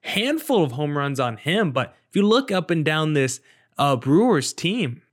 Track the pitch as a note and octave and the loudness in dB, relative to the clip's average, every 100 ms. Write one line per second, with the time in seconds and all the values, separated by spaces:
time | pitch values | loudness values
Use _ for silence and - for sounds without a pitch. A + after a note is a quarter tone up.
0 | - F#3+ A#3+ D#4 - B3 D3+ A#2+ D3+ D3 | -4 -4 -2 -4 0 0 0 -2 -4 -2
1 | C#3+ C3+ B2 A2 - F#3 G3 C3+ A#2+ _ | -2 -2 -4 -4 -4 0 0 -2 -4 _
2 | _ F#3 G3+ A3+ C4+ F#3+ F3 E3+ D3+ D#3 | _ 0 4 2 2 -4 -2 -2 0 0
3 | D#3 D3+ C3 B2+ _ _ _ - C#3+ C3 | 0 2 0 -4 _ _ _ -2 0 2
4 | C3 D3+ B3 F3+ B2+ - E3 A3+ D#3 A#2 | 4 4 4 2 0 -4 -2 -2 -4 -6
5 | _ | _